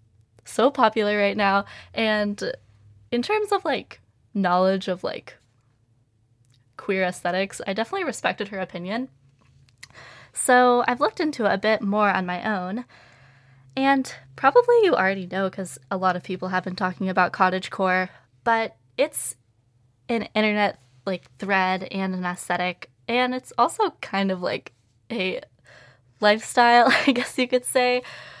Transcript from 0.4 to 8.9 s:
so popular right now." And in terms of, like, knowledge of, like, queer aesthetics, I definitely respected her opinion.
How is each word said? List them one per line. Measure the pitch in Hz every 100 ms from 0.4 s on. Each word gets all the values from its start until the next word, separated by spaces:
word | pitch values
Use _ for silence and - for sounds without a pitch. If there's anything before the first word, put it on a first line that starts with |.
so | - - 247
popular | 277 220 220 208 208
right | 202 202
now." | 196 196 196 - -
And | - 220 214 208 202 185 - _ _ _ _ -
in | 240
terms | 240 427 415
of, | 392
like, | 330 254 - - _ _ _
knowledge | 202 185 180 190 190 190
of, | 180
like, | - - - - _ _ _ _ _ _ _ _ _ _ _ _ _ -
queer | - 190
aesthetics, | 180 180 180 180 196 - -
I |
definitely | 196 226 392
respected | 330 - 180 185 202
her | 202
opinion. | 185 170 180